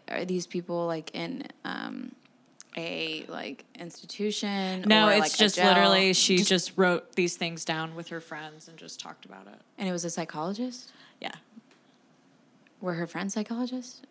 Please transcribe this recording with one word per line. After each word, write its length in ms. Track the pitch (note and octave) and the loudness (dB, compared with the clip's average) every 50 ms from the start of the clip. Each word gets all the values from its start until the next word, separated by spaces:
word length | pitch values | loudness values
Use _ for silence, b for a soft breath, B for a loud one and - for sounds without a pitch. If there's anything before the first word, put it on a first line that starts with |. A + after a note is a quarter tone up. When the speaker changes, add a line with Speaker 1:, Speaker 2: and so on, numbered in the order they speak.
| _ - | _ -8
Speaker 1:
are 160 | - - F3 | -6 -6 -4
these 220 | F3+ F#3 F3+ E3+ | -2 -2 -4 -4
people, 400 | - - F3 E3+ - F3 E3+ E3+ | -4 -6 -6 -4 -4 -4 -2 -2
like, 240 | E3+ E3 D#3+ D#3 - - | -2 -4 -4 -6 -8 -8
in, 320 | - E3 E3+ - - - - - _ - | -8 -8 -8 -8 -10 -10 -14 -16 _ -10
um, 500 | D#3+ - - A1+ A1 G#1 G1+ - - - - _ _ _ _ _ _ _ - - - - | -8 -8 -6 -8 -8 -8 -10 -10 -12 -14 -18 _ _ _ _ _ _ _ -20 -20 -14 -10
a, 480 | E3+ E3 E3+ F3 E3 D#3+ D#3+ D#3 D#3 - - | -10 -8 -8 -6 -6 -6 -6 -8 -8 -10 -10
like, 360 | E3+ D3+ - - C#3 - - _ - | -10 -10 -10 -10 -12 -14 -18 _ -18
institution 1080 | - F3 E3+ - - - - - - G#3 G#3+ G#3 - A3 G3+ G3+ G3 F#3+ F#3 F#3 F#3 F#3+ | -16 -14 -14 -14 -16 -16 -14 -8 -4 -4 -4 -2 -4 -4 -4 -4 -4 -4 -4 -4 -2 2
Speaker 2:
No, 220 | G#3 G#3+ G#3+ G#3+ G#3+ | 4 6 6 6 6
Speaker 1:
or, 40 | G3+ | 6
Speaker 2:
it's 80 | G#3+ | 4
Speaker 1:
like, 120 | D#3 D3+ - | 4 2 4
a 20 | - | 4
Speaker 2:
just 180 | A3 G3+ - | 4 4 4
Speaker 1:
jail? 100 | F3 F3+ G3 | 6 6 6
Speaker 2:
literally 440 | F#3+ G3 G3 G3 F#3+ F#3+ F#3+ F#3+ F3+ | 8 8 8 8 6 6 6 6 6
she 240 | - - - F#3 | 6 6 6 6
Speaker 1:
Just 120 | F3+ G#3 - | 4 6 6
Speaker 2:
just 240 | F#3+ F3 - - - | 4 4 2 2 2
wrote 380 | - F#3+ F3+ F3 E3 - - - | 4 6 6 4 2 0 -2 0
these 220 | F#3+ F3 E3+ - | 0 0 0 0
things 280 | - F3 E3 E3 D#3+ - | -2 -4 -6 -6 -6 -4
down 300 | - D#3+ D#3+ D#3+ D#3+ D#3+ | -4 -4 -4 -4 -6 -8
with 120 | E3+ E3+ - | -10 -10 -10
her 120 | E3+ E3 | -10 -12
friends 480 | D#3+ - D#3+ D3+ D#3 D#3 D#3 D#3 - E3 | -10 -12 -12 -12 -12 -12 -14 -18 -20 -20
and 80 | E3 | -18
just 240 | D#3 - E3 - - | -18 -16 -16 -14 -14
talked 240 | - - - - - | -14 -14 -16 -16 -18
about 220 | - - - G3 | -20 -20 -18 -18
it. 140 | - - - _ _ _ - | -20 -20 -20 _ _ _ -6
Speaker 1:
And 100 | G3 F#3 | -4 -2
it 40 | F3+ | -2
was 120 | E3+ E3+ | -2 -4
a 60 | E3+ | -4
psychologist? 840 | - F#3 D#3+ - - D3+ D#3+ F#3 G3+ A3 B3 B3+ A#3+ - - B B B B B B _ | -4 -4 -6 -6 -6 -6 -4 -4 -4 -4 -6 -6 -8 -10 -16 B B B B B B _
Speaker 2:
Yeah. 120 | - - - D#3+ - _ _ - - _ _ _ _ _ _ _ _ _ _ _ _ _ _ _ _ _ _ _ _ _ _ _ | -12 -12 -12 -14 -18 _ _ -20 -20 _ _ _ _ _ _ _ _ _ _ _ _ _ _ _ _ _ _ _ _ _ _ _
Speaker 1:
Were 140 | F#3+ F3+ E3+ | -6 -4 -4
her 120 | E3 F3 | -4 -4
friends 280 | E3 - E3 G3 G3 - | -6 -6 -6 -6 -4 -4
psychologists 680 | A3 G#3 - A#3 A#3 B3+ A#3+ B3+ B3+ B3 - - - - - | -4 -4 -4 -4 -4 -4 -4 -6 -8 -10 -12 -16 -20 -16 -10